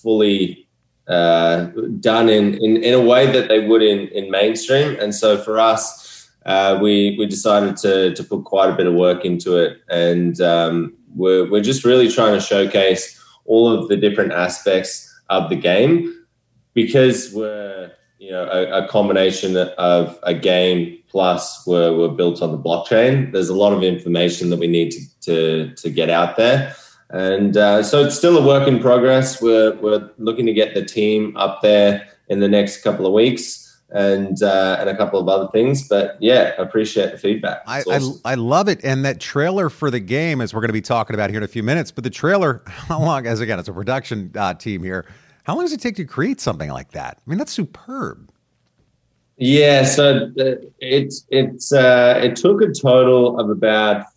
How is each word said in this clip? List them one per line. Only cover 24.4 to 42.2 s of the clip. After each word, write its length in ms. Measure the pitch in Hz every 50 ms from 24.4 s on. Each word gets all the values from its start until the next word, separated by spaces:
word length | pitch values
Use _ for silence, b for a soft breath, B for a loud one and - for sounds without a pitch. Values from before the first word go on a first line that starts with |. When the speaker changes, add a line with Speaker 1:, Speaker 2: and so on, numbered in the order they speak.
| 90 87
Speaker 1:
that 80 | 87
we 80 | 85 85
need 260 | 85 85 82 85 82
to, 280 | - - - - _ _
to, 540 | - 87 82 82 80 80 80 80 78 - -
to 140 | - - 80
get 180 | 69 85 80 82
out 280 | 82 85 87 85 -
there. 380 | 113 117 120 135 139 135 B B B B B B B B -
And, 440 | - 92 95 95 98 98 101 98 98
uh, 280 | 104 104 101 101 107 107
so 200 | - 147 143 143
it's 120 | 143 -
still 200 | - 175 175 170
a 120 | 156 135
work 200 | 139 139 139 139
in 120 | 143 127 113
progress. 600 | 127 127 123 123 123 131 131 131 131 - - -
We're, 360 | 113 113 113 110 110 110 107
we're 340 | - 107 107 104 104 - - _
looking 300 | - 110 113 110 123 117
to 60 | 113 104
get 200 | 107 107 - -
the 100 | 98 95
team 540 | - - 110 104 107 107 107 107 101 -
up 240 | 98 98 95 - -
there 460 | - 104 104 101 101 101 101 101 B B B B _ -
in 100 | 101 101
the 80 | 101
next 340 | 98 104 101 101 101 - -
couple 240 | - 107 92 - 95
of 80 | 95 101
weeks 640 | 107 117 131 120 117 - - - - - - _ _ _ _
and, 520 | - 101 98 98 98 98 98 95 95 -
uh, 360 | 104 98 95 95 95 95 95 98
and 100 | 101 98
a 80 | 98
couple 220 | 104 101 - 101 95
of 100 | 87 95
other 200 | 95 95 92 -
things. 360 | - 110 117 135 139 139 -
But 300 | - 104 101 101 - - -
yeah, 360 | 110 117 127 123 - - -
appreciate 540 | - 92 - - 110 107 - - 107 95 -
the 80 | - -
feedback. 420 | - 98 110 107 - 85 - - -
Speaker 2:
I, 120 | - 123 143
Speaker 1:
It's 80 | -
awesome. 340 | - 143 139 135 131 135 - -
Speaker 2:
I, 60 | 120
I 40 | 131
love 320 | 120 113 120 147 180 202
it. 160 | 208 175 - -
And 220 | 135 135 135 139
that 140 | 139 127 -
trailer 500 | - - - 139 151 175 190 202 180 143
for 220 | - - 156 139
the 80 | 120 120
game, 420 | 95 90 123 147 165 170 147 127
as 100 | 113 98
we're 100 | 113 110
gonna 120 | 113 113 107
be 80 | 110
talking 320 | - - 120 113 107 - 110
about 160 | 104 104 98
here 80 | 104
in 60 | 110 107
a 40 |
few 140 | - - 117
minutes, 300 | 107 120 151 170 147 -
but 120 | - 143 117
the 60 | 120
trailer, 540 | - -